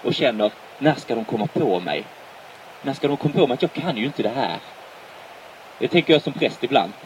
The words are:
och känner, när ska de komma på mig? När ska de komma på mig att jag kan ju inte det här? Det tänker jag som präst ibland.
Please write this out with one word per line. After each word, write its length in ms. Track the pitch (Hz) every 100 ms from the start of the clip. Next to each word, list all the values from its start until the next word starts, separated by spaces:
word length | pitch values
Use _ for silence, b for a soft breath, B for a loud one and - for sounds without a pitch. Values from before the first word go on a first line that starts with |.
och 100 | 123
känner, 380 | - 135 110 107 - - -
när 180 | 147 143
ska 200 | - 113
de 100 | 110
komma 220 | 113 104
på 320 | - 139 90
mig? 240 | 87 73 73 - - - - - - -
När 120 | 139
ska 140 | 135 143
de 100 | 143
komma 160 | 151
på 140 | 156 143
mig 60 |
att 80 | 120
jag 120 | -
kan 240 | - 165 113
ju 80 | 127
inte 180 | -
det 80 | 107 127
här? 220 | 104 95 - - - - - - - - - - - -
Det 80 | 123
tänker 260 | 175 -
jag 80 | 151
som 120 | 147
präst 300 | 131 131 -
ibland. 300 | 120 131 95 -